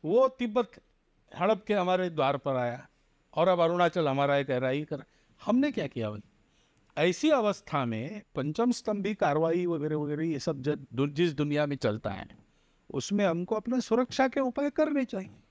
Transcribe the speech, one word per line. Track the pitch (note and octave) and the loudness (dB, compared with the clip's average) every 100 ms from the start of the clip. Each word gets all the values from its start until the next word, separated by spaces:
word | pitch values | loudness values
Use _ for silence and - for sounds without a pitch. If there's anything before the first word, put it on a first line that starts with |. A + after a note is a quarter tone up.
वो | D#3 A3 C4 | 4 4 4
तिब्बत | C4 A#3+ A3 A#3 - _ _ _ _ _ - | 2 -2 -2 -2 -8 _ _ _ _ _ -2
हड़प | F#3 A3 - | 0 0 0
के | |
हमारे | G3+ F3+ F#3 F3+ | 0 2 2 0
द्वार | D#3 C3+ C#3 | 0 0 0
पर | C#3+ B2+ | -2 -2
आया | A#2+ B2 - _ _ _ _ | -2 -6 -14 _ _ _ _
और | - F3 | 0 2
अब | F3+ | 4
अरुणाचल | E3 F3 E3+ F3 D3+ | 2 4 2 2 0
हमारा | C3+ C#3+ C#3+ | 2 2 2
एक, | C#3 | 2
ऐरा | B2+ C3 | 0 0
ही | C#3 | -2
कर, | D3+ C#3+ - _ _ _ | -4 -10 -12 _ _ _
हमने | - B3 C#4+ | 0 2 2
क्या | A#3 C#3+ | -2 -6
किया | A#2+ A2 | -4 -6
भाई? | G#2 - _ _ _ _ _ _ - | -8 -16 _ _ _ _ _ _ 0
ऐसी | E3+ F3+ D4+ | 0 2 2
अवस्था | C#4+ G#3+ F#3+ - D3 | 2 2 -2 -4 -2
में | A#2+ A2 C3+ G#3 - | -2 -4 -6 -10 -10
पंचम | - C#3 D#3 A#3+ | -6 -4 0 0
स्तंभी | A#3 - G#3 G3 | 0 -2 -4 -4
कार्रवाई | G#3+ D#3 D3 E3 E3+ F3 | 0 0 2 2 2 0
वगैरह | E3 D3+ D3+ | -2 -2 -2
वगैरह, | D3 D3 | -2 -2
ये | E3 C#3+ | -2 -2
सब | E3 C#3+ | -4 -4
जब | C3+ D3 C3+ | -4 -4 -4
दु-, | A#2 C#3+ | -2 -2
जिस | D3 F3 | 2 0
दुनिया | C#3+ D3 D3 D3 | 0 -2 0 0
में | C#3 | 0
चलता | A#2 G#2+ G#2+ | -2 -2 -6
है, | F#2+ - - _ _ _ _ _ | -8 -12 -18 _ _ _ _ _
उसमें | C3+ - G3+ G3 | -8 -2 0 2
हमको | E3+ F3+ | 0 -2
अपना | G#3+ A#3 B3+ | -4 -2 -4
सुरक्षा | - A3+ B3+ - C4+ | 0 0 0 0 0
के | C#4 | 2
उपाय | C4 B3+ C#4+ | -2 -2 -2
करने | - D4+ C#4+ | 0 0 0
चाहिए। | C4 G3 F#3 - _ | -2 -6 -10 -16 _